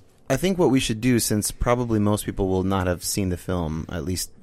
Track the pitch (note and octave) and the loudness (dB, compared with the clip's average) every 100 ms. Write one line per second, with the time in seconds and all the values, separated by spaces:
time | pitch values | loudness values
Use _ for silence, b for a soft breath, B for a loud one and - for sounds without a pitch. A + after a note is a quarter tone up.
0 | - - - C3+ F#3 F3+ D#3 C3 - A2 | -20 -12 -2 0 2 2 4 4 2 0
1 | B2 A#2+ - G#2+ - - - A#2+ A#2+ A2 | 2 2 2 0 -2 -2 0 0 2 2
2 | G#2 G#2 - F#2 F#2+ F#2 F#2 G2 F2+ E2+ | 2 0 -2 -2 0 2 2 2 0 -2
3 | - - F#2 F2 - F2+ D#2+ D#2+ - F2+ | -2 -2 -2 -2 -4 -2 -2 -4 -6 -6
4 | D2 F2+ - - | -4 -6 -8 -10